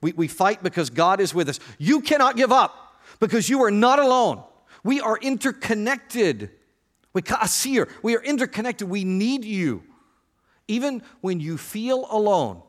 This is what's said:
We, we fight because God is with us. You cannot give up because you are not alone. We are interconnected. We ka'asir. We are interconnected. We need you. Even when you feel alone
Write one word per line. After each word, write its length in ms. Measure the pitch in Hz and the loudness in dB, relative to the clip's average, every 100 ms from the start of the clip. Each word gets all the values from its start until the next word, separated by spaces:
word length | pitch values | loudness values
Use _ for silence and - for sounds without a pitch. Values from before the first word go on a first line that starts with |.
We, 100 | 156 | -2
we 120 | 165 160 | -2 -4
fight 340 | - 190 214 | 2 0 2
because 300 | 180 165 143 | -4 -2 -4
God 300 | 117 170 196 | 2 2 2
is 120 | 190 | 0
with 160 | 156 147 | 0 -2
us. 120 | 139 - - | -4 -12 -6
You 220 | 151 302 | 0 0
cannot 360 | - 302 262 247 | 2 2 2 2
give 140 | 262 | 2
up 460 | 262 208 - - _ - - | 4 2 -2 -20 _ -20 -4
because 280 | 214 226 196 | 0 0 0
you 140 | 269 | 2
are 80 | 254 | 4
not 300 | 302 240 277 | 4 4 4
alone. 420 | 277 254 226 113 - _ _ - | 4 4 2 -2 -10 _ _ -10
We 180 | 190 277 | -2 -2
are 160 | 220 220 | 0 -2
interconnected. 1300 | 262 262 269 - - 220 214 269 - 240 202 117 104 - _ _ _ _ _ | -2 -2 -4 -4 -4 -2 -2 -4 -6 0 0 0 -6 -16 _ _ _ _ _
We 100 | 190 | -6
ka'asir. 640 | 180 220 214 - 262 262 165 - | -2 -2 0 -2 0 0 0 -2
We 140 | 220 226 | -2 -2
are 60 | |
interconnected. 680 | 262 294 247 - 233 233 196 | 0 -2 -2 -4 -6 -6 -6
We 140 | 196 | -4
need 400 | 185 185 214 277 | -2 0 0 -2
you. 400 | 214 202 170 104 - _ _ _ _ _ _ _ - | -4 -2 -2 -4 -10 _ _ _ _ _ _ _ -6
Even 380 | 220 277 254 - _ | -4 -4 -6 -12 _
when 180 | 190 180 | -6 -4
you 180 | 151 165 | -4 -8
feel 520 | - 220 233 262 262 | -8 -8 -4 -4 -2
alone 520 | 220 208 190 127 90 | -2 2 2 0 -6